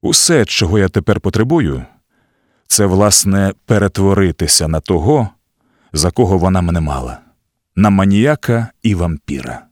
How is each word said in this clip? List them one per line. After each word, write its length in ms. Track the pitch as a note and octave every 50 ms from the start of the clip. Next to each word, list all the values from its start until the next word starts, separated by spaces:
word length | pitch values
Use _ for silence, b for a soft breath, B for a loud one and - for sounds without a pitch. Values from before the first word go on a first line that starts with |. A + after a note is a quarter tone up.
Усе, 440 | - - - - - - E3+ C#3+ G#2+
чого 340 | - - - G#2 E2+ G2 G#2+
я 100 | G2 F#2
тепер 300 | - G#2 F2 - G2+ -
потребую, 640 | - G2+ - - A2 B2 D#3+ E3+ B2 D#2 C2+ B1+ - - _ _ _ _ _ _ _ _ _ _ _ _ _ _ _
це, 180 | _ - - G#2
власне, 680 | G2 F2+ F#2+ G#2 G#2 - - - G2+ F#2+ G2 G2 G2 - _ _
перетворитися 1000 | - A2+ G#2+ G2+ G2 - - G2 G2 G2 F#2+ G2 F2+ D#2+ _ F2 D#2 - - E2
на 120 | D#2 D#2+ D#2
того, 500 | - - F#2+ E2 D2+ G#2+ D3+ D3 A#2 G2 _ _ _ _ _ _ _ _ _ _ _ _ -
за 180 | D2+ D2 F2+
кого 260 | - - B2 F#2 G2
вона 240 | F#2 E2+ F#2+ F#2 F#2
мене 180 | F2 E2+ E2+ E2+
мала, 400 | D#2+ D2 C#2+ C2 B1 B1 B1+ - _ _ _ _ _ _ _ _ _ _ _
на 140 | F#2+ G2 G#2
маніяка 800 | G2 F#2+ F#2+ G2 G2 G#2 A2+ C#3+ D3+ - - - A#2+ A#2 A#2 G#2+ _ _ _
і 120 | A#2 G2+
вампіра. 680 | F2 F2 E2+ E2 C#2+ _ - D2 C2+ B1+ B1+ A#1+ A1+ - _